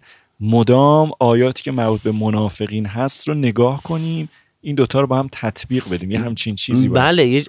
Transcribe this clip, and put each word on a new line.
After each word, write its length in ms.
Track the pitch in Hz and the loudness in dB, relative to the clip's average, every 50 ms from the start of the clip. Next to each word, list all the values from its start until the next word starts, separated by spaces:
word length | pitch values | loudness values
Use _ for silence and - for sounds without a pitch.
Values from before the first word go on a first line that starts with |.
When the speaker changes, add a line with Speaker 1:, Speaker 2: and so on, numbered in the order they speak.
| - _ _ _ _ _ _ _ | -12 _ _ _ _ _ _ _
Speaker 1:
مدام 720 | 107 107 113 117 113 117 123 131 139 147 151 156 156 156 - - | 0 2 4 4 6 6 6 6 6 6 6 4 4 2 0 0
آیاتی 440 | 127 120 117 120 123 131 127 - - | 2 2 4 4 2 2 0 -4 -8
که 80 | 143 | -6
مربوط 300 | 135 123 113 113 110 107 | -4 -2 0 0 0 0
به 100 | - 113 | -2 -2
منافقین 760 | 110 107 110 107 110 107 107 101 87 - 104 101 104 110 107 | -2 0 -2 0 0 0 -2 -2 -4 -6 -8 -6 -4 -6 -6
هست 420 | 101 98 117 131 135 - - - | -6 -4 -4 -2 -2 -2 -4 -4
رو 60 | 147 151 | -4 -2
نگاه 500 | 147 139 117 101 120 120 123 139 143 - | 0 0 0 2 2 2 2 0 -4 -8
کنیم، 460 | - 165 160 160 165 165 160 156 156 _ _ _ _ _ _ | -8 -8 -6 -6 -6 -6 -6 -8 -10 _ _ _ _ _ _
این 140 | - 151 143 | -10 -4 0
دوتا 260 | 139 127 - - 135 | 0 0 2 2 -2
رو 60 | 139 | 0
با 120 | 131 131 131 | 0 0 -2
هم 100 | 135 135 | -2 -4
تطبیق 580 | - - - 110 - - - - 127 127 - - | -8 -8 -8 -8 -8 -8 -8 -4 -4 -4 -4 -4
بدیم. 220 | 90 85 90 92 | -8 -6 -6 -4
یه 80 | 107 113 | -4 -4
همچین 360 | 117 120 113 - - 113 104 | -4 -4 -6 -6 -6 -6 -6
چیزی 320 | - - - 117 127 131 | -6 -4 -2 0 0 0
باید. 180 | 127 123 127 127 | 2 2 2 2
Speaker 2:
بله، 220 | 156 175 175 139 | 2 2 2 2
یه، 180 | 123 127 139 147 | 2 2 0 -2